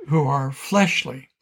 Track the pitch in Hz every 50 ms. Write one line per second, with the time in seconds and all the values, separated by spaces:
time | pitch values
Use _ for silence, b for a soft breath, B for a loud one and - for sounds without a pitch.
0 | 415 - 151 160 147 139 139 139 135 135 135 - - - 202 202 196 170 - -
1 | - 139 123 135 131 _ _ b